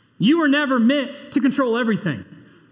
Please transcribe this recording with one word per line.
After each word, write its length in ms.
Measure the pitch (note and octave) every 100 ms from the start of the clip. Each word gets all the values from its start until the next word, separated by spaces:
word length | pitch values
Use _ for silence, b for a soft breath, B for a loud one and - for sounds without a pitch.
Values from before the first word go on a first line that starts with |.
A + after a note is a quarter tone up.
| b _
You 200 | G3 E4+
were 100 | D4+
never 300 | C#4+ C#4+ B3+
meant 540 | A3+ C#4+ A#3+ - -
to 80 | C#4
control 360 | B3+ C#4 B3+ A3+
everything. 480 | A3+ G3+ E3+ A2+ - - B B B